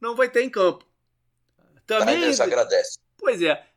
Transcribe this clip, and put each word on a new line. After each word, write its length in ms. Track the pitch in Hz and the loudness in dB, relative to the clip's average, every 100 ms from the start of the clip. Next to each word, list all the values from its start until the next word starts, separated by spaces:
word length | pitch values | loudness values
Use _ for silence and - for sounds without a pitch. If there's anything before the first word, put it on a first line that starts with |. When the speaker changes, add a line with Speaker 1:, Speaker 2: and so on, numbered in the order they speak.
Speaker 1:
não 140 | 233 233 | -8 -2
vai 140 | 247 | 0
ter 140 | 233 | 0
em 60 | 254 | -2
campo. 360 | 214 180 - _ _ _ _ _ _ _ _ _ _ - | 0 0 0 _ _ _ _ _ _ _ _ _ _ -4
Também 320 | 220 214 330 | 0 2 2
Speaker 2:
Niners 220 | 320 277 | 0 0
agradece. 600 | 120 123 - 92 - - _ _ | 0 0 2 0 -2 -10 _ _
Speaker 1:
Pois 240 | 381 202 | -4 0
é, 240 | 165 147 - | -2 -2 -8